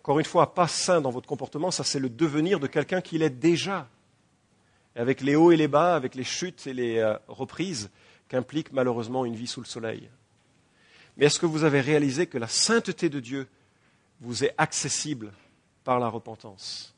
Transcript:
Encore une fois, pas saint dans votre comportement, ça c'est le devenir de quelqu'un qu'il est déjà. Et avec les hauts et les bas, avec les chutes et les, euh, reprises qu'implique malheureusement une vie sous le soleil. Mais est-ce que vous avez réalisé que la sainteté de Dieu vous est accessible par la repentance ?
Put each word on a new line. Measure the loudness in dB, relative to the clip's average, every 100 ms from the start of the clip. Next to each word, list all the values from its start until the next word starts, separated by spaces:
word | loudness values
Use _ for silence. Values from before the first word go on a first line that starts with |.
Encore | 2 0
une |
fois, | 2 4 4
pas | 4 0
saint | 0 2 2
dans | 2
votre | -4 -8
comportement, | -8 -8 -6 -4
ça | -4
c'est | -4 -2
le | -4
devenir | 0 0 2 0 0
de | 0
quelqu'un | -2 -2 -2
qu'il | -2 0
est | 0
déjà. | 2 2 2 0 -6 -8 _ _ _ _ _ _ _ _ _ _ -6
Et |
avec | -2 0
les | 2 6
hauts | 8
et | 8
les | 6
bas, | 4 4
avec | 2 -2 -8
les |
chutes | -8 -6 -8 -8 -12
et |
les, | -4 -2 2
euh, | 0 0 -8
reprises | -12 -12 -6 -6 -6 -10 _ _ _ _
qu'implique | -4 -2 -6 -4
malheureusement | -2 0 0 -2 -4
une | -4 -6
vie | -8
sous | -10
le | -12
soleil. | -10 -8 -10 -14 _ _ _ _ _ _ _ _ -20 -20 2
Mais | 4
est-ce | 4
que | 0
vous | 2
avez | 2 2
réalisé | 2 2 2 0 -4
que | -4
la | -4
sainteté | -2 2 0 0 -4 -4
de | -4
Dieu | -8 -10 -10 _ _ _ _ _ _ _
vous | -10 -2
est | -2 0
accessible | -2 0 -4 -6 -6 -8 -10 -18 _ _ _ _
par | 0 2
la | 2
repentance ? | -4 -12 -16 -18 -16 -14 -14 -16